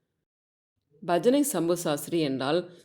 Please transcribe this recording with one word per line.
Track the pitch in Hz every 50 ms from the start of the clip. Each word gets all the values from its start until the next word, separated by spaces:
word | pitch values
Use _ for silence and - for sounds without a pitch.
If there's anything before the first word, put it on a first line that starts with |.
| _ _ _ _ _ _ _ _ _ _ _ _ _ _ _ _ _ _ _ -
பஜனை | 196 170 175 170 170 240 269 285
சம்பு | 285 285 - 170 165 170 175
சாஸ்திரி | 170 165 165 147 147 - - 170 170
என்றால் | 156 135 135 123 131 139 156 180 175 - - -